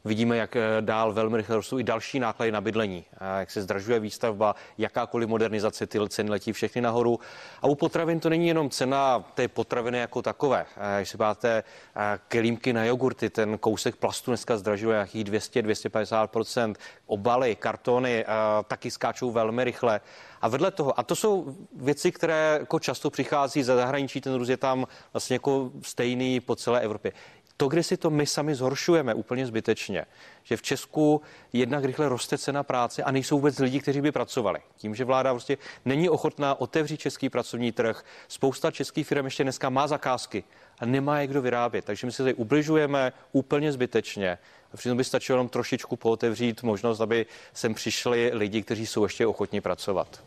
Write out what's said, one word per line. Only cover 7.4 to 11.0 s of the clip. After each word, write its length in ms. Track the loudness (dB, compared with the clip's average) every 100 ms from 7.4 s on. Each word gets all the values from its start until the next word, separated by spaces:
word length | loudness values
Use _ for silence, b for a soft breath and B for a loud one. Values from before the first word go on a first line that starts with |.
| B B
A 60 | 0
u 80 | 2
potravin 440 | 0 0 -2 0
to 100 | 0
není 180 | 2 2
jenom 220 | 2 0
cena 560 | -2 0 2 4 2 -2
té 140 | -2 -2
potraviny 500 | -2 -2 -2 -2 -2
jako 240 | -2 -4
takové. 440 | -4 0 2 2 -2 -6
Eh, 200 | -2
když 120 | -2